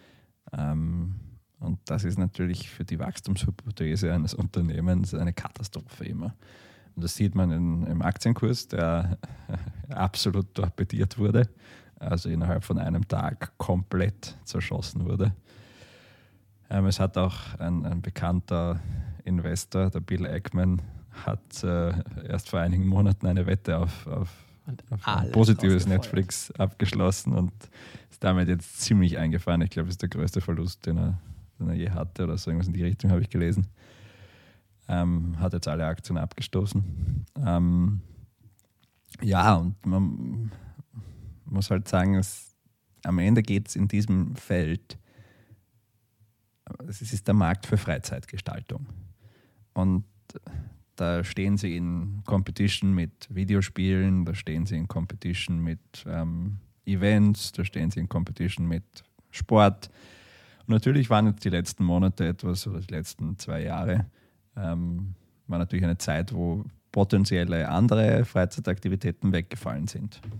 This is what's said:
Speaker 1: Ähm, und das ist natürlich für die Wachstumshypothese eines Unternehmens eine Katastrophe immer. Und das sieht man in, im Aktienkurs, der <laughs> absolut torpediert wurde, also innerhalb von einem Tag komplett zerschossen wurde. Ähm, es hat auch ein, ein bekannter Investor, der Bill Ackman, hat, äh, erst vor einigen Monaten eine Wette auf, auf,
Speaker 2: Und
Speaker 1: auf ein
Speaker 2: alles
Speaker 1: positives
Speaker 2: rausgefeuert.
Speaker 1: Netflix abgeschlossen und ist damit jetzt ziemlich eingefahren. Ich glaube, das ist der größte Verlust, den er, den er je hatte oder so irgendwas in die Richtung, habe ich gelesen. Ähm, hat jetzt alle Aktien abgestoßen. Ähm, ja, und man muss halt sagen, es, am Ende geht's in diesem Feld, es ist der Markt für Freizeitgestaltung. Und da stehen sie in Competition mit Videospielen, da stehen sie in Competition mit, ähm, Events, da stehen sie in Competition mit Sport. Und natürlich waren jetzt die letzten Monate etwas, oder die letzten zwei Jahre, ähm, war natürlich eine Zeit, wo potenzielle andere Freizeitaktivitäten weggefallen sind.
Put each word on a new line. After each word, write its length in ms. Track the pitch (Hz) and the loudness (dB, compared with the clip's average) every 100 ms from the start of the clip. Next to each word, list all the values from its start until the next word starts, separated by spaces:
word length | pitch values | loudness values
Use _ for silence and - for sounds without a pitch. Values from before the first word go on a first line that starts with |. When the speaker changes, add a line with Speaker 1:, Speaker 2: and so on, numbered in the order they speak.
| - _ _ _ - | -20 _ _ _ -12
Speaker 1:
Ähm, 640 | 73 73 78 80 85 87 95 - - _ _ | -6 -2 -2 -2 -2 -4 -6 -12 -20 _ _
und 180 | 85 92 | -6 -6
das 200 | - - | -4 -4
ist 140 | 90 95 | -2 -2
natürlich 500 | 92 - 90 90 - | -2 -2 -4 -4 -10
für 160 | - | -10
die 140 | 87 80 | -8 -6
Wachstumshypothese 1120 | - - - 98 - - 113 - 78 98 85 | -6 -8 -4 -2 -2 -4 -10 -4 -2 0 0
eines 220 | 87 78 | 0 0
Unternehmens 800 | - - 90 85 80 87 90 95 | -2 -4 0 -2 0 2 2 0
eine 180 | 80 85 | -2 -2
Katastrophe 720 | - - - 101 - - - | -4 -10 -10 -12 -12 -14 -12
immer. 300 | - 98 117 - - - - - - 87 | -10 -8 -8 -10 -20 -20 -20 -20 -14 -6
Und 80 | |
das 100 | 85 | -6
sieht 200 | - 101 | 0 2
man 160 | 92 90 | 4 2
in, 340 | 80 85 82 82 | 2 2 0 0
im 160 | 80 | 0
Aktienkurs, 680 | 85 - 117 117 110 123 - | 0 0 0 2 2 0 -2
der 500 | - 82 85 87 - - - - | -2 2 2 0 -2 -8 -16 -8
<laughs> 340 | - - - - | -8 -8 -10 -10
absolut 680 | 95 92 - 104 95 90 | -4 -2 0 0 0 -2
torpediert 640 | - 90 - 90 104 98 - | -2 -4 -2 -4 0 0 2
wurde, 320 | 104 117 117 - - - - - | 2 4 2 -2 -20 -20 -20 -10
also 300 | - 87 - | -4 -2 0
innerhalb 360 | 82 85 87 | 0 2 0
von 140 | - 90 | 0 -2
einem 300 | 82 85 - | 0 0 0
Tag 480 | - 78 - - - | -2 -2 -6 -10 -6
komplett 800 | - 92 92 92 92 - - - | 0 0 0 0 0 -2 -12 -16
zerschossen 600 | - 90 87 87 - - | -8 -6 -4 -6 -6 -4
wurde. 300 | 90 135 98 - _ - - - - - - - _ _ _ _ _ | -2 2 0 0 _ -20 -20 -20 -20 -20 -20 -20 _ _ _ _ _
Ähm, 160 | 98 95 | 2 2
es 140 | 92 | 2
hat 160 | 95 90 | 0 2
auch 380 | 92 - - - | 0 -2 -10 -8
ein, 260 | 85 85 82 | -2 -2 -2
ein 160 | 87 | -4
bekannter 800 | 90 - 87 90 - 85 87 87 - - - - | -4 -4 0 0 0 -2 0 -2 -4 -6 -8 -8
Investor, 680 | - 90 82 90 - 95 95 | -2 -2 0 -4 -2 0 0
der 100 | 95 | 0
Bill 260 | 90 90 80 | -4 -2 -2
Ackman, 560 | 78 - 90 92 87 - - - | -4 -4 2 2 2 -2 -14 -18
hat, 540 | - - 107 - - | -8 -6 -6 -8 -6
äh, 280 | 87 87 85 87 - - - | -2 0 0 -2 -6 -10 -6
erst 220 | 95 - | -6 -4
vor 100 | 90 | -2
einigen 260 | 87 92 95 | 2 2 4
Monaten 400 | 95 101 95 90 | 4 4 4 2
eine 200 | 92 87 | 2 2
Wette 320 | 98 - 82 | 0 0 0
auf, 280 | 85 - - | -2 -4 -6
auf, 220 | - 87 - - - - | -4 -6 -8 -20 -18 -14
Speaker 2:
Und 180 | 127 - | -14 -8
Speaker 1:
auf 140 | 104 - | -6 -2
ein 60 | |
Speaker 2:
alles 180 | 95 92 | -2 2
Speaker 1:
positives 420 | 113 113 101 95 | 6 6 6 6
Speaker 2:
rausgefeuert. 280 | 90 95 92 | 4 4 2
Speaker 1:
Netflix 460 | - - 92 - - | 2 -2 -2 -6 -8
abgeschlossen 800 | - 98 - 101 - 92 95 - | -2 -2 0 -2 2 0 0 0
und 200 | 120 90 - - - - - - | 2 0 -4 -18 -20 -20 -20 -20
ist 120 | - | -2
damit 260 | 98 92 87 | 2 4 2
jetzt 320 | 87 - - | 0 -4 -8
ziemlich 380 | - 104 87 80 | 2 6 6 2
eingefahren. 420 | 80 85 87 85 | 0 0 0 2
Ich 80 | 85 | 0
glaube, 160 | 85 87 | -2 -4
das 80 | |
ist 80 | 90 | -4
der 80 | 90 | -4
größte 300 | 82 85 95 | -2 -2 -2
Verlust, 460 | - 85 87 - - | -2 -2 -4 -4 -2
den 120 | 85 | 0
er, 200 | 87 92 - - - - | 0 -2 -6 -18 -20 -6
den 100 | 85 | -4
er 60 | |
je 160 | 85 90 | -2 -2
hatte 340 | 87 87 - | -2 -4 -4
oder 140 | 85 82 | -2 -2
so 120 | - | -2
irgendwas 180 | 82 90 | -2 0
in 60 | |
die 100 | 87 | 0
Richtung, 260 | 87 98 98 | -2 2 2
habe 120 | 87 | 2
ich 80 | 92 | 2
gelesen. 360 | 92 85 90 95 - - - - - - - - _ _ _ - | 0 2 2 -2 -6 -20 -20 -20 -20 -20 -20 -20 _ _ _ -4
Ähm, 540 | 87 87 85 85 82 | 0 2 0 -2 -2
hat 140 | 90 | -2
jetzt 140 | 85 - | -2 -4
alle 180 | 82 80 | -2 -2
Aktien 320 | 82 - 82 | -4 -4 -4
abgestoßen. 1080 | - - - 92 101 98 95 - - - - 147 | -4 -6 -4 -2 0 0 -2 -2 -2 -2 -4 -4
Ähm, 560 | 113 87 87 87 90 101 - - - _ - _ _ _ _ _ _ - | 0 2 4 4 4 0 -6 -18 -20 _ -20 _ _ _ _ _ _ -6
ja, 360 | 107 92 104 87 | 0 6 6 6
und 280 | 87 98 | 4 -2
man 680 | 92 95 90 58 62 113 110 - - - - 117 - - - - - | 0 2 2 -2 -6 -6 -6 -10 -18 -20 -18 -18 -18 -18 -18 -18 -4
muss 240 | 95 98 | -2 0
halt 180 | 92 - | 0 2
sagen, 260 | 95 95 | 4 4
es, 400 | 98 95 - - _ _ _ _ _ | 4 0 -6 -18 _ _ _ _ _
am 160 | - 90 | -2 2
Ende 240 | 95 117 | 6 4
geht's 320 | 107 98 104 | 4 0 -2
in 140 | - 101 | -2 0
diesem 480 | 104 107 92 85 - | 2 2 2 0 -4
Feld, 640 | - 90 78 90 - - _ - - _ _ - _ _ _ _ _ _ _ _ _ _ - - 151 | -2 0 0 -4 -8 -20 _ -20 -20 _ _ -20 _ _ _ _ _ _ _ _ _ _ -20 -16 -14
es 140 | 101 | -12
ist 260 | 113 101 - | -8 -4 2
der 80 | |
Markt 320 | 104 87 95 - | 4 4 0 0
für 120 | 104 | 0
Freizeitgestaltung. 1080 | - 76 - 64 - 95 - 127 - 123 120 92 - - - _ _ _ _ | 0 -4 -6 -10 -10 -10 -8 -10 -10 -12 -12 -14 -18 -20 -20 _ _ _ _
Und 320 | 92 95 92 104 _ - - - 78 - - _ - | 0 2 2 0 _ -20 -18 -12 -12 -12 -18 _ -4
da 280 | 87 85 | 0 0
stehen 320 | 90 - 98 101 | -2 -2 2 2
sie 200 | 98 87 | 0 -2
in 460 | 87 87 95 101 | -2 -2 -4 -6
Competition 680 | - 98 92 87 98 - 98 | 0 0 0 0 0 2 2
mit 360 | 92 82 - - | 2 0 -6 -10
Videospielen, 920 | 95 95 101 95 - 95 92 95 92 | -4 2 2 0 0 2 2 4 2
da 100 | 82 | 0
stehen 320 | 92 - 80 92 | -4 -4 -4 -2
sie 100 | 80 | -2
in 120 | 87 | -4
Competition 720 | 82 87 - 87 87 - 85 | -4 -6 -6 -6 -4 -2 -2
mit, 440 | 82 80 _ - 82 | -2 -4 _ -16 -8
ähm, 520 | 82 82 85 95 98 - _ | -4 -4 -4 -4 -6 -12 _
Events, 680 | - 95 101 107 104 104 - | -2 2 4 6 6 4 -2
da 120 | - | -4
stehen 260 | 92 - 80 | -4 -2 -2
sie 100 | - | -2
in 80 | 87 | -2
Competition 580 | 85 90 - 87 - 85 | -2 -4 -4 -4 -2 -2
mit 180 | 85 - - - _ _ | -2 -6 -20 -20 _ _
Sport. 600 | - - 110 101 95 - - - - - - - _ | -10 4 8 8 6 -8 -20 -20 -20 -20 -20 -20 _
Und 100 | - | 2
natürlich 380 | 110 127 143 117 | 4 4 2 4
waren 180 | 107 107 | 6 4
jetzt 180 | 101 | 2
die 60 | 98 | 0
letzten 340 | 87 90 - | 0 -2 0
Monate 420 | 90 87 92 - 85 | 2 4 4 2 -2
etwas, 400 | 90 90 92 101 | 0 -2 -4 -4
oder 140 | 85 | -8
die 120 | 92 | -6
letzten 460 | 80 - - 78 98 | -8 -8 -8 -8 -6
zwei 240 | - 80 | -6 -6
Jahre, 440 | 80 82 85 90 92 _ _ _ _ 104 | -4 -2 0 0 -2 _ _ _ _ -8
ähm, 580 | 90 85 87 87 98 90 _ _ - | -4 -2 -2 -4 -6 -10 _ _ -6
war 120 | 87 | -4
natürlich 260 | 87 90 | -2 0
eine 140 | 87 85 | 0 0
Zeit, 360 | - 78 95 | -2 -2 -2
wo 300 | 85 85 95 - - _ | -2 -2 -2 -6 -14 _
potenzielle 800 | 101 98 98 98 92 87 85 78 | 0 4 4 4 2 2 0 0
andere 560 | 82 117 107 110 113 | 4 4 6 6 4
Freizeitaktivitäten 1080 | 120 95 92 - - 95 90 95 87 - 98 | 4 2 2 0 -4 -2 -2 -2 -2 0 0
weggefallen 540 | 90 87 - - 67 82 | 0 -2 -8 -6 -4 -6
sind. 340 | 82 104 - - | -6 -10 -10 -14